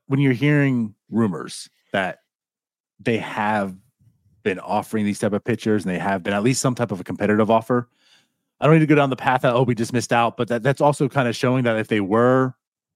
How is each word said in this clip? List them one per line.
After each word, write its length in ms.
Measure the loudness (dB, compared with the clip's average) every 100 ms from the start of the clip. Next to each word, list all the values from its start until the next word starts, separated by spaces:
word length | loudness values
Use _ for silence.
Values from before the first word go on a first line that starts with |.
| -4
when 140 | 0
you're 120 | 0
hearing 640 | 2 2 2 2 0 -4 -8 -6
rumors 580 | -2 -2 -2 -10 -16 -18 _ _
that 280 | -4 -4 -8 _ _ _ _ _ _ _ _
they 180 | -4 -4
have 560 | -4 -4 -2 -2 -4 -8 _ _ _ _ _ _
been 180 | -4 -4
offering 440 | -4 -4 -2 -2
these 140 | -2 -2
type 140 | -2
of 120 | -2
pitchers 400 | -2 -2 0 0
and 80 | 0
they 60 | -4
have 240 | -2 -4
been 100 | -2
at 120 | -2
least 160 | 0 0
some 140 | -2
type 180 | -2 -4
of 80 | -6
a 40 |
competitive 460 | -8 -4 0 2 2
offer, 380 | 2 2 -2 -4 _ _ _ _ _ _ -2
I 60 |
don't 120 | 4 6
need 40 |
to 60 | 6
go 80 |
down 160 | 4 2
the 60 | 0
path 260 | 0 0
that, 100 | 2
"Oh, 120 | 2
we 100 | 2
just 180 | 0 -2
missed 220 | -2 0
out," 240 | 2 0 -2
but 100 | -4
that, 140 | -2
that's 180 | 0 2
also 300 | 2 2 0
kinda 200 | 0 -2
showing 300 | 0 0 0
that 120 | 0 -2
if 120 | 0
they 120 | -2
were, 540 | 0 2 4 4 0 -4 _ _ _